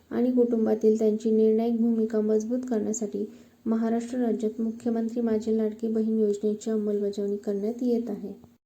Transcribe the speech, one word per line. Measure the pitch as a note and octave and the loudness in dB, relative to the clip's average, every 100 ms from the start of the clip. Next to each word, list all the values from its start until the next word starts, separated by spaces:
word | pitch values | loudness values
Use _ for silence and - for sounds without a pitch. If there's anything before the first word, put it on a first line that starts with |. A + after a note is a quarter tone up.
| _ | _
आणि | A3+ B3 | 0 2
कुटुंबातील | B3 A#3 A3+ A3 A3 A3 A3 | 4 2 2 2 4 4 4
त्यांची | A3 G#3+ A3+ | 2 0 2
निर्णायक | A3 A3 A3 A#3 A#3 | 4 4 4 2 2
भूमिका | A#3 A3+ A3 A3 | 2 2 0 0
मजबूत | G#3+ G#3+ A3 B3+ B3+ | 2 0 0 -4 -2
करण्यासाठी | A3 G#3 G#3+ G#3 G3+ G#3+ - - _ A3+ | -2 -2 -4 -4 -6 -8 -10 -20 _ -2
महाराष्ट्र | A3 A3+ A#3 A#3 B3+ | 0 0 -2 -2 -2
राज्यात | A#3+ G3+ G#3+ G#3+ | 0 0 -2 -2
मुख्यमंत्री | A3+ A3+ A#3+ A3+ A3+ A#3+ | -4 -4 -4 -2 -2 -2
माझी | A#3 G#3+ A3 A3 | 0 0 0 0
लाडकी | G#3+ G#3+ A3+ | 0 -2 -2
बहीण | A3 A3 A3 | 0 0 2
योजनेची | G#3 G3+ G#3+ G#3 - | 2 2 -2 -2 -2
अंमलबजावणी | A3 G#3 G#3 G3+ G3+ G3+ G3+ | -2 0 -2 -2 -2 -4 -4
करण्यात | G#3 G3+ G#3 A#3+ | -4 -4 -4 -2
येत | B3 A#3 A#3 | 0 0 -2
आहे. | G3+ G3 G3+ - _ | -8 -10 -14 -20 _